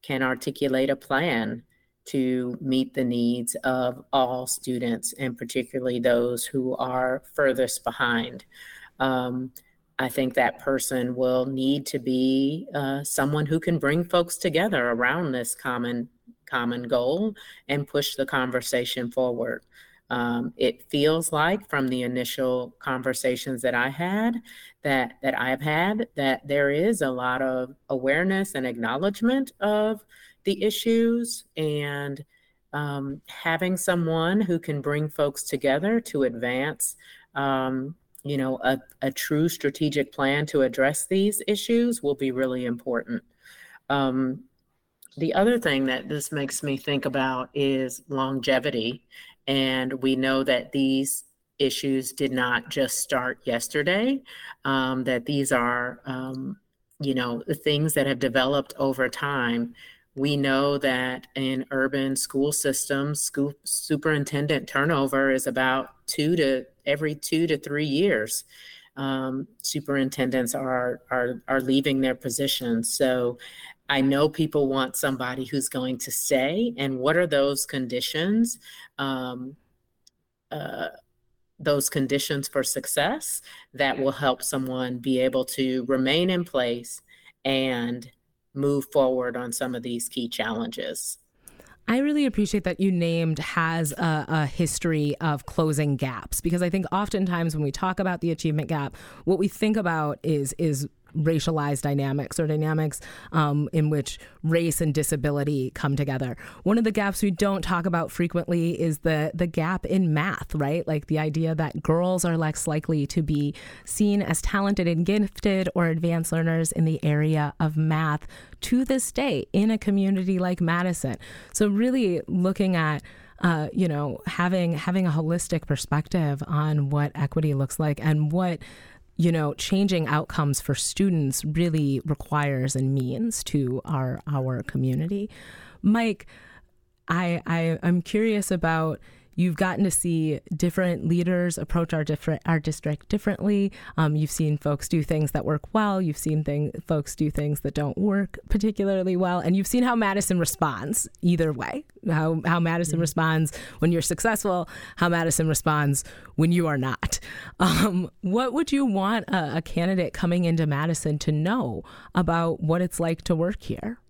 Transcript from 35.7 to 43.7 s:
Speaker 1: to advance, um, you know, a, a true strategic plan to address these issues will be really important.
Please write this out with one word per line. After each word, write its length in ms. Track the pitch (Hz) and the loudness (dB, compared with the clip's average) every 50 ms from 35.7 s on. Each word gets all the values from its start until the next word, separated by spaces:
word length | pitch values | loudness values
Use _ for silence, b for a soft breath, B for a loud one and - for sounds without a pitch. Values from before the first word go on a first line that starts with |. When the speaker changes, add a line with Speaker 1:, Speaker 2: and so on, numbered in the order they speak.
| 135 147 165 202 226 233 | 2 2 2 0 0 0
Speaker 1:
to 240 | 226 - - 151 135 | -2 -2 0 0 0
advance, 720 | 127 117 117 120 240 - 127 135 151 156 - - - - B B B B B B B _ | 0 0 -2 -4 -2 -2 0 -2 -2 -2 -4 -6 -6 -6 B B B B B B B _
um, 600 | 139 135 135 135 135 131 131 131 131 131 139 165 _ _ _ _ - - | -2 0 0 0 0 0 -2 -2 -4 -4 -6 -10 _ _ _ _ -12 -8
you 140 | 139 143 139 | -4 -2 -2
know, 220 | 135 131 131 127 - | 0 -2 -2 0 0
a, 160 | 127 135 135 - - - _ | 0 0 0 -4 -12 -12 _
a 100 | - 135 | -4 -4
true 360 | 131 - - - 156 151 160 170 | -2 -4 -4 0 2 2 2 2
strategic 640 | - - - 143 139 - 156 151 139 151 135 135 | 0 0 -2 -2 -2 0 -2 0 0 0 -2 -2
plan 340 | - - 139 135 139 147 151 151 | -2 -2 0 0 2 0 -2 0
to 140 | - 147 | 2 2
address 440 | 135 127 123 - 131 139 151 - - | 2 2 2 2 0 2 2 0 -4
these 360 | - 190 190 196 208 208 - - - | 0 2 2 2 2 0 -2 -2 -2
issues 560 | 214 202 - - 233 233 240 240 233 233 - | -2 -2 0 0 2 2 2 2 0 -2 -2
will 120 | 143 143 | -2 -2
be 160 | 139 139 135 | 0 -2 -2
really 340 | 127 127 135 131 127 127 123 | 0 0 -2 -2 -2 -2 -2
important. 580 | 120 117 120 - 135 123 113 - - 120 113 - _ B B B B B B B B | -4 -4 -4 -4 -4 -4 -4 -2 -4 -6 -8 -8 _ B B B B B B B B